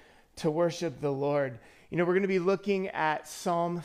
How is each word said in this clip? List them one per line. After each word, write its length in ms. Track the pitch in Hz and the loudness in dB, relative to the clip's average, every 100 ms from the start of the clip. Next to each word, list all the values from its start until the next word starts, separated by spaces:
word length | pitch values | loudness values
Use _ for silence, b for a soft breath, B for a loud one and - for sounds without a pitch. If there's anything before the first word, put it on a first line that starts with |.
| B B B - | B B B -4
to 140 | 165 | -2
worship 500 | 151 170 160 170 127 | 2 2 0 -6 -2
the 100 | 147 | -2
Lord. 480 | 135 143 147 131 120 B B B | 0 0 0 -2 -6 B B B
You 80 | 156 | 0
know, 80 | |
we're 80 | 175 | 2
gonna 160 | 180 196 | 2 2
be 100 | 190 | 2
looking 500 | 175 190 202 196 190 | 2 0 2 0 0
at 380 | - 156 151 - | 0 0 0 -4
Psalm 540 | - 190 170 170 175 | -8 -2 0 0 -2